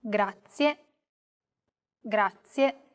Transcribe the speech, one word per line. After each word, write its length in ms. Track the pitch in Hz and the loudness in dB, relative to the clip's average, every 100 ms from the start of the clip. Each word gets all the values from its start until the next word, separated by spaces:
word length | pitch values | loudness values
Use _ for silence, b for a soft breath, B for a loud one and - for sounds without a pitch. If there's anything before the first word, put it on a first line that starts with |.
Grazie. 760 | 226 208 196 196 - - 294 294 _ _ _ _ _ _ _ _ _ _ _ _ | -4 -2 -2 -4 -18 0 0 0 _ _ _ _ _ _ _ _ _ _ _ _
Grazie. 760 | 240 214 208 - - - 269 269 _ | -6 -2 -2 -4 -14 0 0 0 _